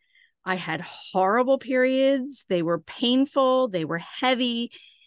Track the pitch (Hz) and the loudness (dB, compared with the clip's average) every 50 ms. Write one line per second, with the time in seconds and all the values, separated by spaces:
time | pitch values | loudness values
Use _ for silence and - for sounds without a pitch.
0 | _ _ _ _ _ _ _ _ _ 185 185 180 170 175 160 - 175 - - - | _ _ _ _ _ _ _ _ _ -6 -6 -4 -4 -6 -6 -8 -8 -12 -14 -18
1 | - - - 185 185 185 208 240 254 254 269 269 - - 262 254 254 262 262 262 | -18 -4 0 2 2 4 4 2 4 2 2 0 0 -2 0 2 2 2 2 2
2 | 269 269 277 269 247 285 269 - - - 190 175 160 165 170 170 - - - - | 4 2 2 0 -2 -6 -10 -14 -6 -2 -2 0 0 0 -2 -2 -4 -10 -8 -2
3 | 240 240 247 262 277 285 - 277 262 254 254 262 254 233 180 170 160 143 160 170 | 0 2 4 4 2 2 2 2 2 4 4 2 2 0 -2 -4 -4 -4 -4 -6
4 | 175 - - - 262 254 262 233 254 240 233 233 233 226 - - - - _ _ | -6 -10 -8 -2 0 0 2 2 0 -2 -2 -4 -6 -8 -10 -16 -20 -20 _ _
5 | _ | _